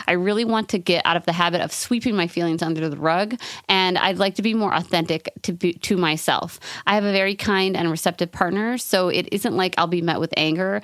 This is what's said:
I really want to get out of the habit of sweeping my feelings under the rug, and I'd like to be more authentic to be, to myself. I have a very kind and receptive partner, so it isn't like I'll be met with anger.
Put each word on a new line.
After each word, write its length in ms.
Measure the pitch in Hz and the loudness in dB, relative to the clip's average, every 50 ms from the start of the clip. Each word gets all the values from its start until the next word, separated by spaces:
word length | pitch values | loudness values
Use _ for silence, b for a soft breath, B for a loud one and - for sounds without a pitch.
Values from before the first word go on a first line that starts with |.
| B | B
I 60 | - | 0
really 320 | 175 180 180 202 208 220 240 | 0 2 2 2 2 2 0
want 240 | 220 226 220 208 - | 2 0 0 0 0
to 100 | - 185 | -2 -2
get 260 | 175 - 175 160 - | 2 2 2 2 4
out 120 | - 170 | 2 2
of 100 | 170 - | 2 2
the 60 | 175 | 0
habit 280 | 170 175 175 175 170 175 | 0 2 2 2 2 0
of 100 | 170 151 | -2 -2
sweeping 420 | - - - - 240 233 - 254 208 | -4 -8 -4 -2 -2 -2 0 0 0
my 140 | 190 170 170 | 0 0 0
feelings 340 | - 175 170 165 160 165 | 0 -2 -2 0 0 -2
under 260 | 170 160 160 160 160 156 | -2 -2 -2 -2 -2 -4
the 80 | 143 | -4
rug, 380 | 143 151 160 165 185 208 214 247 - B B B B B - | -2 0 0 2 2 0 -2 -4 -8 B B B B B 0
and 300 | 190 190 185 185 180 - | 2 2 4 2 2 2
I'd 200 | - 190 185 180 | 2 0 2 2
like 180 | 196 196 196 | 0 0 0
to 60 | - | 0
be 120 | 196 226 220 | 0 0 2
more 180 | 226 208 190 | 2 2 2
authentic 560 | - 165 175 - 185 170 160 - 160 156 - - - - | 0 0 0 0 0 0 0 0 -2 -4 -4 -8 -12 -8
to 100 | - - | -6 -6
be, 200 | 170 175 - 175 | -4 0 -2 -2
to 240 | 170 - - - 208 | -2 -2 -2 -2 0
myself. 640 | 175 175 156 156 156 - - 131 - - 170 - - B B B B B | 2 2 2 2 0 0 0 0 0 -2 -6 -10 -14 B B B B B
I 80 | - 202 | 0 2
have 100 | 214 202 | 2 2
a 80 | 202 | 2
very 220 | 196 196 190 196 202 | 2 2 2 2 -2
kind 420 | 196 - 220 196 190 190 190 185 | -2 -2 0 2 2 2 2 0
and 140 | - 165 165 | 0 0 0
receptive 400 | 156 160 - 185 175 - 175 175 | -2 0 0 -2 0 0 -4 -4
partner, 480 | - - 190 175 190 202 214 233 254 240 | 0 0 0 0 2 -2 -2 -2 -4 -4
so 300 | - - - 190 185 175 | -2 0 2 2 2 2
it 200 | - 180 180 - | 2 0 -2 -2
isn't 240 | - 196 - 240 - | -4 -2 -2 0 0
like 180 | 185 185 180 - - | 0 0 0 2 0
I'll 100 | 175 170 | 0 2
be 120 | 180 175 | 2 0
met 200 | 170 165 156 - | 2 0 0 0
with 120 | 160 160 - | -2 -2 0
anger. 440 | - 156 160 160 175 190 190 196 208 | 0 0 2 2 0 0 -2 -2 -4